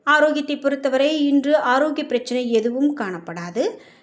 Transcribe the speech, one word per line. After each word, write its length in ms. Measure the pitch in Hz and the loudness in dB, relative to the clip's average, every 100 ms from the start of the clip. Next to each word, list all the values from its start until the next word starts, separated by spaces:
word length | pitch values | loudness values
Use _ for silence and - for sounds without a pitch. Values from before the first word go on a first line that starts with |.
ஆரோக்கியத்தை 560 | - 302 302 294 294 285 | 0 4 4 2 -4 -2
பொறுத்தவரை 680 | 269 269 277 262 285 311 285 | -2 -2 0 2 2 2 2
இன்று 300 | 285 269 302 | 2 4 2
ஆரோக்கிய 500 | 247 262 302 294 294 | 2 2 2 -2 -2
பிரச்சனை 440 | 240 - 247 247 | -4 -2 -4 0
எதுவும் 460 | 233 220 247 285 294 | 0 0 0 0 0
காணப்படாது. 720 | 208 175 170 170 175 196 359 - - - | -6 -8 -10 -12 -8 -2 -2 -4 -18 -20